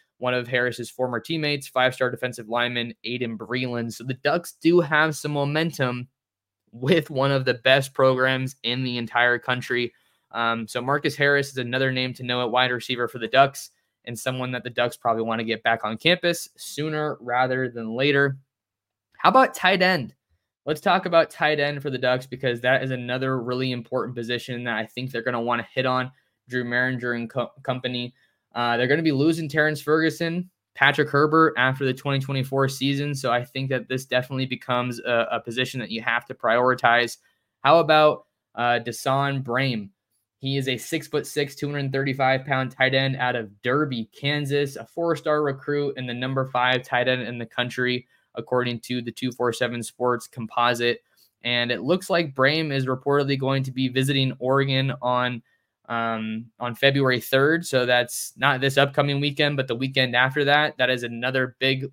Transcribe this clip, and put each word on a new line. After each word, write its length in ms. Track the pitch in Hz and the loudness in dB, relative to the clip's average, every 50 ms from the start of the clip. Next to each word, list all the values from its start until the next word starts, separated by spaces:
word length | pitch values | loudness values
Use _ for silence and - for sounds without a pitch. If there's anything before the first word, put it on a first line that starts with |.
| _ _ _ - | _ _ _ -6
one 140 | 120 127 123 | -2 -2 -2
of 140 | 120 120 | -2 -2
Harris's 420 | 117 127 123 123 123 117 - 117 - | 0 0 0 0 0 -2 -6 -10 -10
former 300 | - - 127 127 120 113 | -4 -4 -2 -2 -2 -4
teammates, 480 | - - 165 160 151 147 147 139 139 | -4 -4 -4 -2 -2 -2 -2 -4 -6
five-star 440 | - - 127 127 127 127 - 131 123 | -4 0 2 2 2 2 0 -2 -2
defensive 380 | 123 - 131 123 123 123 110 107 | -2 -4 -6 -6 -8 -8 -8 -4
lineman 440 | 117 120 120 123 123 120 117 117 113 _ - | -2 0 0 0 -2 -4 -6 -6 -8 _ -10
Aiden 320 | 117 123 123 123 117 113 | -8 -6 -4 -4 -4 -6
Breland. 560 | 104 113 110 123 127 127 123 120 120 117 117 - | -8 -8 -6 -4 -4 -4 -4 -4 -4 -4 -6 -8
So 100 | - 120 | -8 -8
the 100 | 131 127 | -8 -8
Ducks 400 | - - 143 160 175 175 - - _ | -8 -6 -6 -6 -6 -6 -8 -8 _
do 200 | - 165 175 175 | 2 4 4 4
have 340 | 160 143 156 151 156 160 147 | 4 4 2 2 2 2 0
some 160 | - - 147 | -4 -6 -4
momentum 760 | 147 143 143 143 147 156 165 165 - - 135 123 123 123 123 - _ _ _ _ _ _ _ _ _ _ _ _ | -2 -2 -2 0 0 0 -2 -2 -2 -2 -2 -2 -2 -6 -8 -12 _ _ _ _ _ _ _ _ _ _ _ _
with 380 | - 120 127 139 - 165 143 - | -12 -4 0 2 2 2 0 -2
one 220 | 143 131 135 139 | -2 0 0 2
of 140 | 139 135 131 | 2 2 2
the 100 | 131 120 | 0 0
best 380 | 120 - 131 131 139 135 135 - | 2 4 6 6 6 4 0 2
programs 600 | - 131 131 131 127 131 131 131 131 131 127 - _ - | 4 4 4 6 4 2 2 2 0 -2 -6 -8 _ -6
in 200 | 117 123 131 131 | -4 -2 -2 -2
the 140 | 127 123 | -2 -2
entire 420 | 120 117 113 - 120 120 120 120 120 | -4 -4 -2 2 2 4 4 2 0
country. 540 | - 127 123 127 - - 123 123 120 117 _ _ _ _ _ _ _ _ | 0 -2 -2 -2 -2 -4 -2 -2 -2 -4 _ _ _ _ _ _ _ _
Um, 360 | - 117 117 117 113 117 113 | -4 -2 0 0 0 -2 -4
so 140 | - - 123 | -6 -6 -6
Marcus 340 | 123 131 143 147 - 147 131 | -2 -2 -2 0 0 -2 0
Harris 340 | - 143 143 143 139 135 139 | 2 2 4 4 2 0 -2
is 80 | - | -6
another 340 | 131 123 120 127 131 135 131 | -6 -6 -2 -2 0 0 0
name 220 | 127 127 127 127 123 | 0 -2 -2 -4 -6
to 80 | - 123 | -8 -6
know 200 | 123 123 123 123 | -4 -2 -2 -2
at 80 | 113 | 2
wide 200 | 117 127 127 123 | 4 4 4 4
receiver 360 | 123 117 - - 127 120 120 | 2 -2 -4 -4 -4 -2 -4
for 120 | 113 - 120 | -4 -4 -6
the 80 | 113 | -4
Ducks, 440 | 107 - 131 139 135 135 - - - _ _ _ _ _ _ - | 2 4 6 4 4 2 -6 -16 -18 _ _ _ _ _ _ -14
and 120 | 120 120 | -12 -10
someone 340 | - - 131 127 127 127 127 | -8 -6 -6 -4 -4 -4 -6
that 120 | 127 120 113 | -6 -6 -8
the 60 | 117 | -6
Ducks 260 | 110 123 120 120 - | -2 -2 -2 -2 -2
probably 280 | - - 120 113 113 113 | -2 -2 0 0 0 0
want 160 | 113 113 113 | -2 -2 -2
to 60 | 113 | -2
get 180 | 113 110 110 - | -2 -2 0 2
back 200 | 117 113 113 - | 0 0 0 -2
on 140 | 107 113 | -6 -4
campus 500 | - - 165 180 170 - 170 170 - - - _ | 0 2 2 2 2 2 -2 -2 -2 -6 -14 _
sooner 640 | - - - - 143 151 156 156 151 151 151 - - | -18 -16 -12 -8 -6 -6 -4 -4 -4 -4 -4 -6 -8
rather 480 | 117 120 120 123 131 127 131 131 131 | -6 -2 0 0 2 2 0 -2 -2
than 280 | 120 117 117 113 110 113 | -4 -6 -8 -8 -6 -2
later. 420 | 127 139 147 139 143 143 139 135 135 _ _ _ _ _ _ _ _ _ _ _ _ _ _ _ | 0 2 2 4 4 2 2 0 -4 _ _ _ _ _ _ _ _ _ _ _ _ _ _ _
How 120 | - - 175 | 2 4 6
about 260 | 214 262 254 254 - | 6 6 6 4 2
tight 260 | - - 185 202 180 | 0 0 2 2 4
end? 320 | 180 185 185 151 - - - _ _ _ _ _ _ _ _ _ - | 4 2 2 0 -2 -6 -12 _ _ _ _ _ _ _ _ _ -6
Let's 160 | 143 160 151 | -6 -4 -2
talk 240 | - 202 175 190 185 | 2 2 2 2 2
about 240 | 180 170 165 156 - | 2 4 4 4 2
tight 320 | - - 160 151 151 147 | 0 -2 0 0 2 2
end 200 | 143 147 147 139 | 0 -2 -2 -4
for 80 | 143 143 | -6 -6
the 80 | 131 | -4
Ducks, 280 | 123 127 127 127 131 135 | -2 0 0 0 0 -2
because 340 | - 131 135 135 123 120 117 | -8 -10 -4 -2 -2 -2 0
that 240 | 120 127 135 - 135 | 2 2 2 2 0
is 80 | 131 | -2
another 500 | 127 123 120 123 127 131 135 131 131 127 | -4 -4 -4 -4 -4 -2 -2 -2 -2 -2
really 300 | 117 123 127 127 131 131 | -2 -4 -2 -2 -2 -2
important 440 | 123 120 113 - 127 127 98 123 123 | -2 -4 -6 -4 -4 -4 -4 -4 -6
position 480 | 120 117 117 123 117 - 131 123 120 123 | -8 -6 -4 -4 -4 -4 -8 -8 -8 -6
that 100 | 120 113 | -4 -4
I 100 | 107 107 | -4 -4
think 260 | - - 123 127 131 | -6 -8 -8 -8 -6
they're 100 | 127 117 | -6 -4
gonna 180 | 113 127 120 117 | -4 -2 -2 -2
wanna 260 | 117 120 120 117 117 - - | -2 -2 -2 -2 -4 -4 -4
hit 120 | 131 131 | -2 0
on. 260 | 131 127 127 127 131 - _ _ _ _ _ _ - | 0 0 0 -2 -4 -8 _ _ _ _ _ _ -6
Drew 160 | 123 123 120 | -4 -4 -2
Maringer 500 | 120 120 123 127 131 131 123 123 123 120 | -2 0 0 0 0 -2 -2 -4 -4 -4
and 140 | 117 117 113 | -4 -6 -6
co-, 220 | - 131 120 - _ _ - | -4 -4 -4 -6 _ _ -6
company. 500 | 135 127 127 - 127 123 123 123 123 - _ _ _ _ _ _ _ - | -6 -4 -4 -4 -6 -4 -6 -6 -8 -12 _ _ _ _ _ _ _ -4
Uh, 220 | 117 120 120 120 | -2 0 2 2
they're 120 | 117 123 | 2 4
gonna 140 | 127 147 165 | 2 2 4
be 120 | 160 160 139 | 4 2 2
losing 340 | 131 143 165 165 165 160 | 4 4 2 2 0 -2
Terrence 320 | 143 151 156 151 151 151 143 | -2 0 2 2 2 0 -2
Ferguson, 680 | - 147 156 160 160 156 156 - 170 165 170 180 180 - _ _ _ _ - | 0 2 2 4 4 2 0 0 -4 -4 -4 -4 -6 -8 _ _ _ _ 0
Patrick 340 | - 139 139 143 151 143 - | 2 4 4 4 4 2 2
Herbert 440 | - 143 156 151 156 160 160 147 - | 4 2 4 4 6 6 6 4 4
after 280 | 120 127 131 131 135 139 | 2 2 2 2 0 -2
the 80 | 131 131 | -2 -2
twenty 260 | 135 - 143 139 135 | -2 -2 -2 -2 -2
twenty-four 480 | 135 135 139 135 131 135 135 135 135 | -2 -2 -4 -4 -4 -2 0 0 0
season. 480 | 131 135 - 135 139 139 139 147 147 143 | 0 0 -2 -2 0 0 0 -2 -4 -4
So 160 | 135 135 120 | -2 0 0
I 140 | 120 120 127 | 0 0 -2
think 240 | - - 135 135 131 | -4 -6 -6 -4 -2
that 180 | 131 123 110 | -4 -4 -4
this 180 | - 131 123 - | -4 -6 -6 -4
definitely 400 | - 123 127 127 - 135 131 131 | 0 -2 -2 -2 -2 -4 -4 -4
becomes 540 | 131 127 - - - 123 123 123 123 117 120 | -4 -4 -6 -4 -2 -2 0 0 -2 -6 -6
a, 280 | - 127 120 117 113 - | -4 0 2 2 2 0
a 80 | 120 117 | -2 -4
position 400 | - 120 113 127 127 127 - 127 | -4 -4 -4 -4 -4 -4 -4 -8
that 120 | 110 87 | -8 -8
you 100 | 113 113 | -8 -6
have 240 | 113 117 117 120 - | -2 -2 -2 -2 -2
to 80 | - 110 | -6 -10
prioritize. 840 | - - 113 113 123 123 127 127 123 - 120 120 120 120 117 - - _ _ _ _ _ _ _ _ - | -2 0 2 4 4 4 4 2 4 4 4 6 4 4 0 -4 -10 _ _ _ _ _ _ _ _ 4
How 160 | 139 160 170 | 6 6 6
about, 460 | 160 147 156 156 151 151 - - - _ _ _ _ _ - | 6 6 6 6 6 6 4 2 -6 _ _ _ _ _ -6
uh, 240 | 113 120 120 120 120 120 | -2 0 2 2 0 0
Dasan 580 | 123 110 - - 139 135 139 139 139 139 135 135 | -4 -8 -4 -2 0 0 2 0 0 -2 -4 -4
Brame? 460 | 123 117 131 135 131 120 107 101 98 _ _ _ _ _ _ _ _ _ - | -2 0 0 0 0 -2 -4 -6 -10 _ _ _ _ _ _ _ _ _ -10
He 180 | 139 135 139 | -6 -4 -2
is 100 | 139 127 | -2 -2
a 100 | 131 127 | -2 -4
six-foot-six, 800 | 113 - - 165 151 131 - - - 147 - - 151 147 139 - | -4 -4 -4 -6 -6 -4 -2 -4 -4 -4 -4 -4 -4 -4 -4 -4
two 160 | - 147 143 | -8 -6 -6
hundred 220 | 143 143 139 135 135 | -4 -4 -4 -2 -2
thirty-five 500 | 135 139 139 127 135 131 131 135 131 135 | -2 -2 -2 0 0 2 2 2 0 0
pound 280 | 143 135 131 131 120 | -2 -2 -2 -2 -4
tight 220 | - - 131 131 135 | -2 0 0 2 2
end 220 | 135 135 131 127 | 2 0 0 -2
out 220 | - 127 123 123 | -2 -2 -2 -2
of 240 | 120 107 101 101 _ | -2 -6 -8 -10 _
Derby, 480 | - - 135 147 156 139 127 113 110 - _ | -2 0 0 0 0 -2 -4 -6 -8 -8 _
Kansas, 640 | - 139 143 147 147 143 135 143 143 147 143 139 | -6 -4 -2 -2 -2 -2 -2 0 0 -2 -2 -4
a 100 | - - | -10 -14
four-star 580 | - - 170 170 170 160 160 - 156 151 151 151 | -12 -6 -4 0 0 0 0 0 0 0 2 2
recruit 500 | 139 135 135 - 147 147 147 143 139 139 | 0 -2 -4 -4 -2 -2 0 0 -2 -4
and 140 | 131 127 123 | -6 -6 -6
the 40 | 120 | -6
number 320 | 123 127 135 135 135 131 131 | -4 -4 -2 -2 -2 -2 0
five 340 | - 123 123 127 127 123 127 | 0 2 2 2 2 0 0
tight 240 | - 127 123 123 | 0 0 0 2
end 140 | 127 127 127 | 2 0 0
in 160 | 113 117 123 | -2 -6 -8
the 80 | 117 117 | -8 -10
country, 640 | - - 120 123 127 - 131 123 123 123 123 - _ _ _ _ _ - | -8 -4 -4 -4 -4 -2 -2 0 0 0 -2 -6 _ _ _ _ _ -12
according 440 | 117 117 - 127 123 123 123 120 113 | -12 -6 -2 -2 0 0 -2 -4 -6
to 200 | - - 123 123 | -8 -6 -6 -6
the 100 | 120 120 | -6 -8
two 200 | - - 127 127 | -8 -6 -6 -6
four 200 | 123 - 123 120 | -4 -2 -2 -2
seven 300 | 113 - 123 117 120 120 113 | 0 0 -2 -4 -4 -6 -8
Sports 440 | - - - 123 123 120 113 - | -10 -6 -2 0 0 0 -2 -4
composite. 760 | - - 120 113 107 - 120 120 123 120 117 120 120 117 - _ _ _ _ _ _ _ _ - | -12 -12 -12 -10 -6 -2 2 2 2 2 2 0 -2 -2 -2 _ _ _ _ _ _ _ _ -6
And 280 | 120 123 120 120 120 | -2 -2 0 0 -2
it 100 | 120 90 | -2 -2
looks 280 | 110 143 180 185 - - | 0 -2 -2 -2 0 0
like 260 | 185 175 170 139 135 | 0 0 0 -2 0
Brame 360 | 135 131 139 151 160 160 151 | 2 2 2 2 2 -2 -2
is 140 | 139 135 131 | -2 -2 0
reportedly 520 | 131 127 131 - 143 143 143 139 139 139 | -2 -4 -2 0 0 2 2 2 2 0
going 260 | 131 135 135 135 135 131 | 0 0 0 0 0 -2
to 80 | 135 | -4
be 160 | 120 131 131 | -2 -2 -2
visiting 460 | 123 123 135 131 139 139 135 131 131 131 | 0 0 0 0 2 2 0 0 0 -2
Oregon 560 | - 123 127 135 139 139 135 135 131 135 135 - - | -2 0 2 2 2 2 2 0 0 0 -2 -2 -2
on, 400 | 123 123 123 123 123 123 123 117 - _ _ _ _ _ _ _ _ - | -2 0 0 0 0 -2 -4 -6 -12 _ _ _ _ _ _ _ _ -6
um, 560 | 117 117 113 113 113 110 110 110 110 113 117 113 _ - | -4 -2 -2 -2 -2 -4 -4 -6 -6 -8 -10 -12 _ -8
on 160 | 120 120 117 | -8 -6 -2
February 440 | - 139 139 135 139 135 127 127 117 | 2 4 4 4 4 4 2 2 0
third. 460 | - - 135 135 139 151 165 170 175 | 0 2 2 4 4 4 2 0 0
So 220 | - 139 127 123 | 0 0 2 2
that's 460 | 123 123 123 123 - - - - - - | 4 2 2 2 0 -4 -10 -10 -10 -6
not 240 | - 131 143 135 127 | 0 2 2 2 2
this 160 | 135 135 135 | 0 2 4
upcoming 420 | 139 139 135 - 151 143 143 143 139 | 4 4 4 4 0 2 2 2 0
weekend, 380 | 143 147 139 156 151 143 147 | -2 -2 0 2 0 2 2
but 100 | 135 131 | 0 -2
the 80 | 135 117 | -2 -2
weekend 400 | 120 135 135 135 135 127 120 120 | -4 -4 -2 0 0 0 2 4
after 300 | 123 127 131 135 147 139 | 2 2 2 2 2 2
that. 320 | 143 143 151 151 - - | 4 4 4 4 2 0
That 140 | - 127 123 | 0 0 2
is 100 | 127 120 | 0 0
another 540 | 120 117 117 117 123 131 131 135 127 123 - - | -2 -6 -6 -4 -2 0 0 0 0 -2 -2 -2
big 280 | 131 135 135 131 139 135 | 0 0 0 0 -4 -8